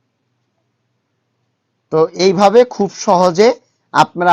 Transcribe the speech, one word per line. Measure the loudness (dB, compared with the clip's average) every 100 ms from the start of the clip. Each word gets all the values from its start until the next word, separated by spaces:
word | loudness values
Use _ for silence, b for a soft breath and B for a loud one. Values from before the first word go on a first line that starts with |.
| _ _ _ _ _ _ _ _ _ _ _ _ _ _ _ _ _ _ -6
তো | -2 -2 0 -2
এইভাবে | 2 2 2 0 -2
খুব | -8 -6 -4
সহজে | -2 0 0 -2 -2 _ _ _
আপনারা | -2 -2 -2 0